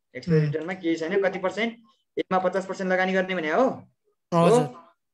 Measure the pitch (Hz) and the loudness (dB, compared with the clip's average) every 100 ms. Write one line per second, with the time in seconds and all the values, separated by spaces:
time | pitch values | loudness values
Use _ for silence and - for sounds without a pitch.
0 | _ 127 175 160 151 156 160 185 165 160 | _ -12 0 2 2 -2 -6 -6 -2 -2
1 | 160 196 190 185 180 202 226 226 _ _ | 0 0 0 -2 -4 -2 -4 -6 _ _
2 | _ - - 185 185 190 185 185 185 185 | _ -8 -2 0 0 -2 -6 -6 -2 0
3 | 185 190 185 180 156 175 254 - - _ | 2 0 0 -2 0 2 2 0 -14 _
4 | _ _ - 170 170 240 - - - _ | _ _ -2 4 6 6 2 -6 -20 _
5 | _ | _